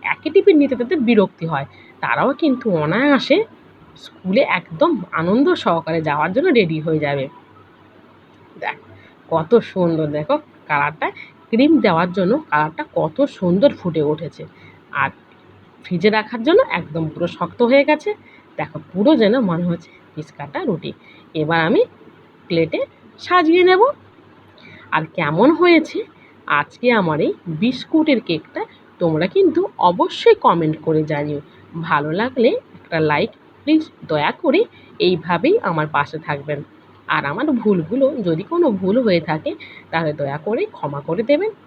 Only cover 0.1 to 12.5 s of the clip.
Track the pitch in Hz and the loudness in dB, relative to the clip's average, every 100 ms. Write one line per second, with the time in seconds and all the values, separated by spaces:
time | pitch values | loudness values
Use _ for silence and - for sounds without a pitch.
0.1 | - 320 330 403 320 277 233 240 359 233 | -8 0 2 6 6 4 0 -2 -2 2
1.1 | 226 190 _ 165 151 143 - - - 147 | 4 2 _ -6 -6 -8 -16 -20 -10 -4
2.1 | 123 196 277 330 247 233 170 151 190 285 | 0 0 0 0 0 0 0 0 0 2
3.1 | 277 - 320 453 - - - - - - | 2 2 0 0 -8 -20 -20 -20 -20 -20
4.1 | - 185 202 285 180 - 165 320 277 180 | -12 -2 0 0 -2 -6 -2 0 0 -4
5.1 | - 165 214 294 349 - 170 160 165 160 | -4 0 2 2 0 0 -2 -2 -4 -2
6.1 | 143 165 190 359 247 180 156 156 156 147 | -2 -2 0 2 2 2 -2 -2 -2 -2
7.1 | 143 135 - - - - _ - _ - | -4 -6 -12 -20 -20 -20 _ -20 _ -20
8.1 | _ _ _ - - - - - - - | _ _ _ -20 -12 -10 -10 -14 -20 -20
9.1 | _ - 160 160 233 - - 175 165 151 | _ -6 -4 2 0 0 -2 0 0 -2
10.1 | 147 151 294 - - - 147 147 151 320 | -4 -2 -4 -4 -20 -4 -2 -2 -4 -8
11.1 | - - - - 226 285 311 208 165 180 | -8 -20 -20 -4 2 4 6 4 2 0
12.1 | 180 180 262 302 | 0 0 0 0